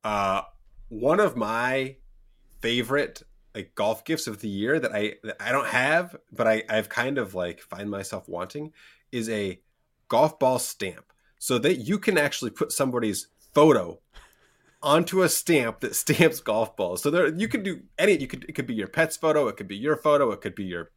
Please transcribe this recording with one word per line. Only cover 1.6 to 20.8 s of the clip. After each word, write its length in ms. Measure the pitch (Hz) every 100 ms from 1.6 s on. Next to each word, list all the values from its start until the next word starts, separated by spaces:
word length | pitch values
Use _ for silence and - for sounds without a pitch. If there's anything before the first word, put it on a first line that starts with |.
| 123 135 131 135 - - _ _ _ -
favorite, 640 | 113 120 117 139 - - - _ _
like, 200 | 107 92
golf 300 | - 104 113
gifts 240 | - 156 -
of 120 | 104
the 80 | 110
year 300 | 98 110 156
that 160 | 127
I, 200 | 104 107 -
that 120 | 107 -
I 100 | 107
don't 160 | 135 117
have, 480 | 123 135 160 180 - _
but 160 | - 113
I, 160 | 110 -
I've 200 | 110 110
kind 300 | 120 127 139
of, 160 | 101
like, 260 | 95 87 82
find 300 | - 92 104
myself 380 | 98 95 98 -
wanting 440 | 87 92 147 151 _ - _ _
is 180 | 123 113
a 320 | 107 98 87 _ _ _ _ _
golf 300 | 117 151 -
ball 220 | 131 127
stamp, 520 | - - 95 85 _ _ _ _
so 200 | - 123
that 180 | 135 170
you 220 | 117 202
can 180 | 208 180
actually 360 | 147 - 123
put 180 | - 147
somebody's 560 | - 135 123 110 95 - _ _
photo 460 | 147 156 120 87 - _ - - _ _ _ _ _
onto 420 | 143 151 175 185
a 60 | 175
stamp 520 | - - 156 117 -
that 160 | 123 -
<laughs> 0 |
stamps 420 | - 139 165 160
golf 380 | - 107 110 -
balls. 260 | 90 92
So 80 | 143
there, 240 | 170 156
you 140 | 165 220
can 160 | 240
do 160 | 196 165 - -
any, 180 | 196 170
you 120 | 131
could, 160 | 131 -
it 40 |
could 140 | - 123
be 60 |
your 120 | 110 92
pet's 300 | - 160 -
photo, 320 | 160 151 127
it 80 | -
could 100 | 95
be 80 | 101
your 200 | 139 151
photo, 340 | 151 147 127
it 100 | 101
could 140 | -
be 100 | -
your 280 | 95 87